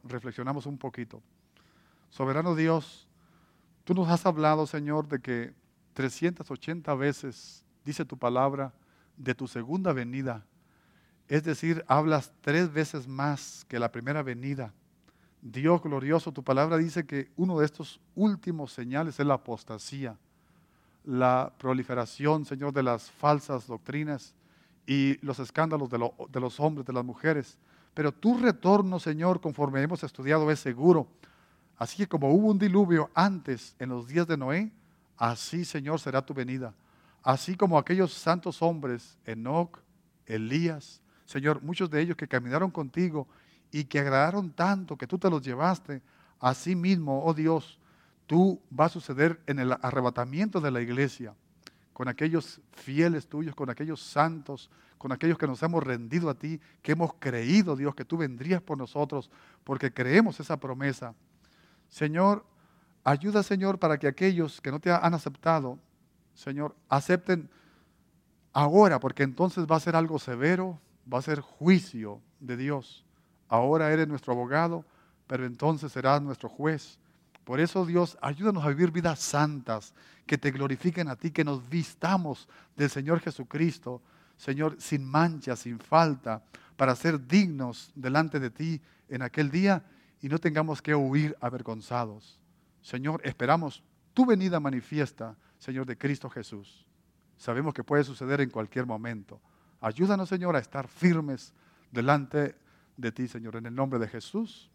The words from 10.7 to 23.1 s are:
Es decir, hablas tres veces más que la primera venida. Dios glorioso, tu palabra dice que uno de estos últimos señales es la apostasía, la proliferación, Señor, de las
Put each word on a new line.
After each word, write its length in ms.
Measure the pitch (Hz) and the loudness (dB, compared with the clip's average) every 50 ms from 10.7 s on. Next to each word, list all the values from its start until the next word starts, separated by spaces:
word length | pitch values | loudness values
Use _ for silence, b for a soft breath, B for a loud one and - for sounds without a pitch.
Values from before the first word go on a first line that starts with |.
| b b b b b b b b b b b | b b b b b b b b b b b
Es 180 | - 143 156 156 | -2 -2 -2 0
decir, 400 | 165 143 - 160 165 165 160 - - | -2 -4 -2 0 0 0 0 2 2
hablas 440 | 131 147 156 156 156 139 - - _ _ | 4 4 4 4 2 2 0 -4 _ _
tres 320 | - 143 143 170 180 160 | -2 0 2 2 2 0
veces 340 | 147 156 156 - - 143 120 | 0 -2 -2 -2 -4 -10 -10
más 600 | 135 131 135 139 147 143 131 - - - - - - | -10 -6 -4 -2 -2 -2 -4 -6 -12 -16 -18 -14 -8
que 100 | 123 117 | -4 -2
la 140 | 117 113 | -2 -2
primera 300 | - 120 117 135 147 156 | -4 -4 -6 -4 -4 -4
venida. 500 | 139 131 120 123 131 139 143 135 123 104 - _ _ _ _ _ b b b b b b b b | -4 -6 -8 -8 -8 -8 -8 -8 -8 -12 -12 _ _ _ _ _ b b b b b b b b
Dios 400 | - 117 107 127 143 165 175 170 | -18 -14 -6 0 4 4 4 4
glorioso, 500 | 170 156 143 135 131 143 160 151 - 165 | 2 0 -4 -2 0 0 0 0 0 -2
tu 100 | 135 143 | -10 -6
palabra 360 | 131 135 131 135 151 160 165 160 | -2 0 2 4 4 4 2 0
dice 260 | 165 165 - 175 151 | 0 0 -2 -6 -6
que 260 | - 147 139 135 - - | -4 -4 -6 -6 -6 -4
uno 220 | - 180 185 175 156 | -2 -2 0 2 2
de 80 | 151 | 2
estos 340 | 151 - - 151 - - - _ _ - | 2 0 -4 -16 -16 -18 -20 _ _ -2
últimos 580 | 175 208 214 202 165 - 180 165 156 143 120 | 0 2 2 2 0 -4 -6 -6 -6 -8 -10
señales 480 | - 131 120 123 131 147 165 160 143 - | -10 -10 -8 -4 -4 -2 -4 -2 -2 0
es 60 | 143 | 2
la 80 | 143 135 | 2 2
apostasía, 840 | 123 - 123 117 107 - - 110 101 - - 139 139 135 117 104 - _ b b b b b b b b b b b b b b b b | 2 0 -6 -10 -10 -10 -12 -14 -12 -12 -12 -12 -10 -10 -10 -10 -14 _ b b b b b b b b b b b b b b b b
la 480 | 143 127 127 127 127 127 127 - - - - | -2 0 4 4 6 4 4 2 -2 -6 -6
proliferación, 880 | 131 127 131 131 123 - 123 120 117 - - - 139 147 156 156 143 | -2 0 0 0 0 -2 -2 -4 -4 -4 -4 -2 2 2 2 2 0
Señor, 260 | - 143 131 143 143 | -4 -6 -6 -4 -2
de 100 | 135 139 | 0 0
las 280 | 131 123 120 107 - - | 2 2 0 -2 -4 -10